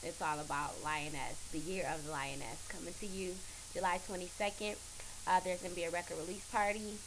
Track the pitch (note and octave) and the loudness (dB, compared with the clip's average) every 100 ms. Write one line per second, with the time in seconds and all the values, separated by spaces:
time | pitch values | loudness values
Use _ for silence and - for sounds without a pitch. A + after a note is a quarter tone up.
0 | D#3+ E3+ E3 D3+ D3+ C#3+ D3+ C#3+ D3+ D3+ | -4 0 2 2 2 2 0 0 0 0
1 | D3 D3 A#2+ A#2 - D#3+ D#3 F#3+ D3 D#3+ | 0 0 0 -2 -2 -2 0 0 2 0
2 | D3 D3+ C#3 C#3 B2+ B2+ - - E3 F#3+ | 0 -2 -2 -2 -4 -4 -4 -4 -4 -4
3 | G#3 F#3+ F#3 F#3 - - - - F3+ F3+ | -2 0 -2 -2 -6 -8 -4 2 4 2
4 | - F#3 F3+ - G#3 G#3 G#3 G#3 - - | 0 -4 -4 0 0 0 -2 -2 -6 -6
5 | - - - F#3 F3+ F3+ F3+ F3 E3+ E3+ | -6 -4 6 6 6 0 0 0 0 0
6 | E3+ E3 D#3+ F#3+ - A#3 G#3 G#3 G#3+ G#3 | 0 -2 -2 -4 0 4 4 4 -2 -4